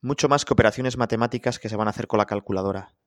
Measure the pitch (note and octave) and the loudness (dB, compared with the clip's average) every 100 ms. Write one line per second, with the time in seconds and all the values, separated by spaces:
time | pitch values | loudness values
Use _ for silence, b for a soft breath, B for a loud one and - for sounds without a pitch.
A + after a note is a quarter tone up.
0 | B2 C#3+ C#3+ C#3+ - - A2 A#2 C3 A#2+ | -6 -2 2 2 2 4 4 2 -2 -2
1 | A#2 A#2 A#2+ B2 - A#2+ A2+ G#2+ G#2+ G#2 | 0 0 0 0 -4 -4 -6 -2 -2 -2
2 | A2 A2 G#2 G2+ - F#2+ G2 F#2+ F#2 _ | -2 0 0 -2 -4 -2 -2 -4 -10 _